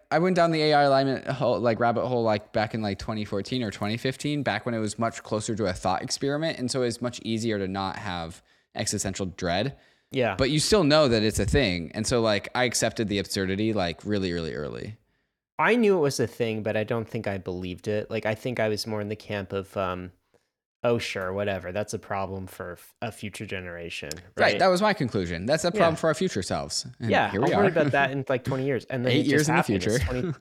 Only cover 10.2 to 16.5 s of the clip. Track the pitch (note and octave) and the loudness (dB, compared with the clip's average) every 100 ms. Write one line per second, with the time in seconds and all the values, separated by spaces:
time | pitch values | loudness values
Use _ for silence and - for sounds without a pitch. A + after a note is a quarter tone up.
10.2 | A#2 F#2+ C3 D3+ - G#3+ D3 D#3 C#3+ A2+ | 0 2 2 2 4 4 6 6 6 4
11.2 | G#2+ G#2+ F#2+ C#3+ A2+ F2 D#2 - A2 B2 | 2 2 2 4 2 0 -4 -6 0 2
12.2 | A2 G2+ - A#2+ B2+ - A2+ - G#2 G2+ | 2 0 -2 0 0 0 0 0 0 0
13.2 | F#2+ G#2 F#2+ F#2+ A2 G#2 F2 E2 G2+ G#2 | -2 -2 0 0 0 0 -2 -4 -4 -2
14.2 | F#2 F2 D#2+ B1+ C#2+ A#1 F#2+ A2 _ _ | -2 -2 -4 -6 -8 -8 -10 -14 _ _
15.2 | _ _ _ - D#3+ A#3+ G#3+ F#3 C#3+ C#3 | _ _ _ 0 2 4 4 4 2 0
16.2 | A2+ - A#2 | -2 -2 -2